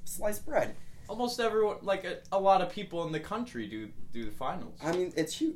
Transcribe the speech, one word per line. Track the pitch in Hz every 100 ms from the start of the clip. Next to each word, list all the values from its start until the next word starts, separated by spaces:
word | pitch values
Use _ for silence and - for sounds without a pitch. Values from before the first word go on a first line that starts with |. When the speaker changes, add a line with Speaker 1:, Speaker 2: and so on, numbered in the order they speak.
Speaker 1:
sliced | - - 214 208 -
bread. | 226 120 - - - -
Speaker 2:
Almost | 220 247 240
everyone, | 226 214 214 -
like, | 196 190
a, | 185 170 -
a | 196
lot | 196 190
of | 175
people | 202 190 170 165
in |
the | 160
country | 160 220 240 120 104
do, | 110 107 - -
do | 117 110
the |
finals. | 95 131 175 120 -
Speaker 1:
I | 147
mean, | 180 180 165
it's | 156 -
huge. | 320